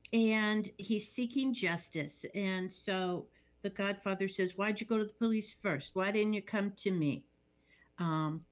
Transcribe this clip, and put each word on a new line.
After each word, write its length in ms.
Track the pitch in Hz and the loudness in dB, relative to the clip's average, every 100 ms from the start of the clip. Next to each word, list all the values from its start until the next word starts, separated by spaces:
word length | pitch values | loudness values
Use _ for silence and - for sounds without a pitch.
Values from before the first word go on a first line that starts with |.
| - | 0
and 560 | 226 226 220 214 214 208 - | 4 4 4 4 2 0 -6
he's 300 | 190 214 - | 0 0 2
seeking 460 | - 240 277 269 | 0 -2 0 0
justice. 680 | 233 180 170 - 160 147 - - | 0 0 -2 -4 -4 -4 -6 -6
And 380 | 202 196 185 185 | -4 -2 -2 -4
so 540 | - - 185 185 175 - _ _ _ | -6 -2 0 0 -2 -6 _ _ _
the 80 | 202 | -6
Godfather 560 | 196 196 196 196 190 190 | -2 -2 -2 -2 -2 0
says, 300 | 185 185 180 | 0 0 2
"Why'd 220 | 208 208 | 0 0
you 60 | 220 | 0
go 120 | 220 | 0
to 60 | |
the 80 | 214 | 0
police 400 | - 226 220 - | 0 0 0 -2
first? 420 | - 202 143 - | -4 -2 0 -2
Why 160 | 185 190 | -2 2
didn't 220 | 214 214 | 2 2
you 100 | 208 | 0
come 300 | 196 214 202 196 | -2 0 0 -2
to 120 | 202 | 0
me? 320 | 180 147 - - _ _ _ _ - _ - | 2 2 0 -6 _ _ _ _ -20 _ -4
Um, 440 | 170 160 156 160 - | -2 0 0 -4 -8